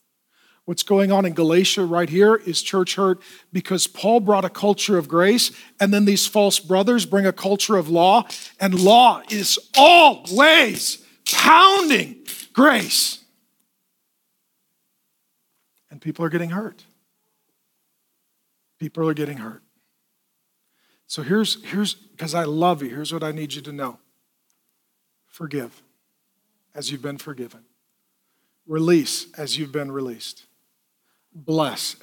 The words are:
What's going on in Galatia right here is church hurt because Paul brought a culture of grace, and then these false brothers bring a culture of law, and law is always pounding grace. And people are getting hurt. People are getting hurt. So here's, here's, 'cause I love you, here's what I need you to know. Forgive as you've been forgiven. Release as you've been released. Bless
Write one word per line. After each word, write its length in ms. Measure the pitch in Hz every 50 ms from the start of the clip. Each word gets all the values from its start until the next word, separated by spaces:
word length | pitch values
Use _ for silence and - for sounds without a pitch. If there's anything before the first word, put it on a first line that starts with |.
| _ _ _ _ _ _ _ _ _ _ _ _ _
What's 180 | - 175 - -
going 280 | - 208 196 196 190
on 140 | 196 190 196
in 80 | 180 165
Galatia 500 | 156 165 156 165 175 190 180 - 208 190
right 240 | 170 170 175 175 156
here 280 | 156 180 202 214 220
is 280 | 220 220 185 165 - -
church 320 | - - 196 185 175 -
hurt 260 | - 196 190 185 180 - - - - _ _
because 340 | - 185 - - 190 175 -
Paul 360 | - - - - 196 226 240
brought 240 | 208 185 208 196 190
a 40 | 185
culture 480 | - - - 208 202 202 - - 208 180
of 120 | 156 139
grace, 420 | 147 170 175 196 226 247 - - - - - - _ _
and 160 | 202 196 202
then 120 | 202 208
these 200 | 202 202 190 -
false 320 | - - 214 202 202 190 -
brothers 480 | - 160 190 185 196 202 247 240 185
bring 200 | 170 - 196 196
a 80 | 190 185
culture 420 | - - 196 202 196 - - 208
of 140 | 196 165 147
law, 380 | 170 170 170 185 196 226 214 - - - - - - _
and 180 | 190 196 185 180
law 420 | 180 190 220 240 247 240 196 - - -
is 300 | 214 208 190 - - - - _ _
always 1300 | 262 285 320 349 349 330 285 226 - - - 180 214 285 311 320 330 285 226 180 - - - - - - _ _ _ _
pounding 1000 | - - - - - 320 330 370 381 392 392 381 311 269 196 - - - - - - - - - - _
grace. 640 | - 254 302 269 226 180 - - - - - - - _ _ _ _ _ _ _ _ _ _ _ _ _ _ _ _ _ _ _ _ _ _ _ _ _ _ _ _ _ _ _ _ _ _ _ _ _ _ _ _ _ _ _ _ _ _ _ _ _ _ _ _ _ _
And 100 | 151 139
people 220 | _ 156 151 - 170
are 60 | 165
getting 220 | 151 170 170 165
hurt. 340 | 170 190 220 214 - _ _ _ _ _ _ _ _ _ _ _ _ _ _ _ _ _ _ _ _ _ _ _ _ _ _ _ _ _ _ _ _ _ _ _ _ _ _ _ _ _
People 280 | 160 151 - - 160 160
are 60 | 156
getting 260 | 151 151 143 147 135
hurt. 220 | 107 113 110 - _ _ _ _ _ _ _ _ _ _ _ _ _ _ _ _ _ _ _ _ _ _ _ _ _ _ _ _ _ _
So 160 | - - 147
here's, 380 | 135 185 214 220 - - - -
here's, 320 | - - 190 214 202 - - _ _ _ _
'cause 160 | 165 160 147
I 120 | 170 165
love 360 | 151 151 160 170 180 175 151
you, 80 | 143 127
here's 220 | 117 139 151 147
what 100 | 165 165
I 120 | 156 156 151
need 200 | 156 156 147 135
you 80 | 147 139
to 100 | 151 147
know. 260 | 143 139 123 120 _ _ _ _ _ _ _ _ _ _ _ _ _ _ _ _ _ _ _ _ _ _ _ _ _ _ _
Forgive 560 | _ - 170 151 143 143 123 113 - _ _ _ _ _ _ _ _ _ _ _ _ _ _ _ _ _ _ _ _
as 160 | 147 143 -
you've 120 | 147 135
been 160 | 120 147 143 143
forgiven. 480 | - 156 143 127 123 117 - 117 117 _ _ _ _ _ _ _ _ _ _ _ _ _ _ _ _ _ _ _ _
Release 640 | - 156 160 160 165 180 165 135 - - - - - _
as 240 | - 151 135 - 151
you've 160 | 156 139 131
been 180 | 147 143 139
released. 540 | 135 139 135 127 117 110 - - - - _ _ _ _ _ _ _ _ _ _ _ _ _ _ _ _ _ _ _
Bless 600 | 170 139 - 160 160 156 135 113 - - - - -